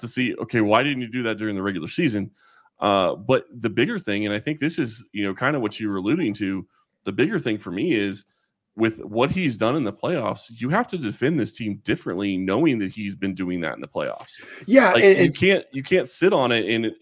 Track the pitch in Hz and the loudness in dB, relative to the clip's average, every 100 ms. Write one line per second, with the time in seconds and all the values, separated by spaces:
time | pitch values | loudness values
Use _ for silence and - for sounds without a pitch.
0 | 117 - 123 - 107 120 104 110 143 131 | -8 -4 -4 -4 -2 0 4 4 2 -2
1 | 120 123 117 101 107 101 98 92 76 - | -6 -4 -4 -2 -4 -2 -2 -4 -4 0
2 | 131 107 95 _ _ _ _ - 101 98 | 0 0 -4 _ _ _ _ -2 2 4
3 | 87 - 104 131 - 123 113 95 151 226 | 2 0 0 0 0 -6 -4 0 0 -2
4 | - 101 104 104 - 147 147 165 123 107 | -4 -2 -2 -2 -4 -4 -4 -4 -6 -6
5 | - 104 101 95 131 147 107 - 107 98 | -12 -6 -4 -2 -2 0 -2 -4 -4 -2
6 | 98 165 131 98 98 95 - _ _ _ | 0 0 0 -2 -4 -4 -8 _ _ _
7 | 101 101 151 208 127 107 95 90 165 117 | -6 0 0 0 -4 -4 -4 -4 0 0
8 | 101 95 - _ _ _ _ - 113 - | 0 -4 -12 _ _ _ _ -2 -2 -2
9 | - 107 135 190 160 107 110 151 107 - | -6 0 0 0 -2 0 0 0 -2 -4
10 | - 170 104 - - 117 123 190 240 180 | -4 -2 -4 -6 -10 -8 -2 0 -2 -4
11 | 113 - 131 165 104 - 110 101 - - | -4 -2 0 0 -2 -4 -6 -6 -4 -4
12 | - 90 101 92 92 104 165 117 95 110 | -2 -4 -2 0 0 2 2 0 -2 -6
13 | 101 98 98 90 90 90 78 - 65 - | -8 -4 -4 -4 -4 -2 -4 -6 -8 -6
14 | 69 - - - - - - 262 214 - | -6 -6 -14 -20 -18 -14 4 6 8 8
15 | 196 190 175 - 185 185 - 135 135 185 | 8 8 6 4 2 2 0 -8 0 0
16 | 131 - 185 185 123 117 95 113 110 - | 0 0 2 4 4 2 2 0 -2 -4